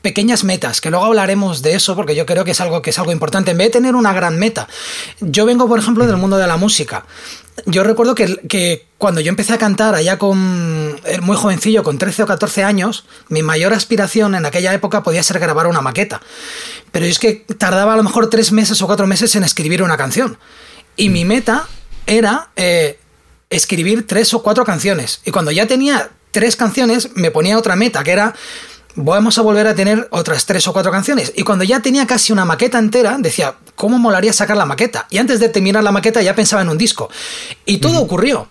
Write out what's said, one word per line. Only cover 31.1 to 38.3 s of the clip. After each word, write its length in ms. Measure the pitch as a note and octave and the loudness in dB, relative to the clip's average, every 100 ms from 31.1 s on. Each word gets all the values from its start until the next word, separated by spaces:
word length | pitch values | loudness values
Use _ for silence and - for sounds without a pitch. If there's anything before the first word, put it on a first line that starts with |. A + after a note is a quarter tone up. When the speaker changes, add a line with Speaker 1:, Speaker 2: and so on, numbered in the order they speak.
| C4+ - | -2 -2
Speaker 1:
Y 80 | - | -4
cuando 200 | - F#3+ | -2 0
ya 180 | F#3+ C4 | 2 2
tenía 260 | C4+ C4+ A#3+ | 2 0 2
casi 260 | B3 - | 0 2
una 120 | G#3 | 0
maqueta 340 | F3+ D#3+ B3 B3 | 0 0 0 2
entera, 360 | G#3+ B3+ G#3+ C4+ | 2 2 2 0
decía, 360 | F3 - D3 - - | -2 -2 -4 -6 -20
"¿Cómo 240 | - G3+ B3 | -4 0 2
molaría 340 | A#3 F#3+ G#3 | 2 2 2
sacar 240 | - G3+ G#3 | 0 0 0
la 80 | |
maqueta?". 400 | D3+ C#3+ A#3 - - | 0 -2 -2 -4 -4
Y 80 | G3 | -2
antes 200 | B3+ A#3 | 2 2
de 100 | A3+ | 2
terminar 340 | G#3 F#3+ G#3 | 2 2 2
la 80 | G#3 | 2
maqueta 300 | G3 G3+ A3+ | 2 2 2
ya 120 | F#3+ | 2
pensaba 260 | G3 G#3+ G#3 | 2 2 0
en 60 | F3 | 0
un 80 | D#3+ | 0
disco. 300 | D3 - A2 - - - - - | -2 -2 -8 -12 -12 -12 -14 -10
Y 120 | - G3+ | -2 0
todo 160 | D#4+ E4 | 2 2
Speaker 2:
Ujú. 40 | |
Speaker 1:
ocurrió. 420 | G#3 F3+ B3 | 0 0 0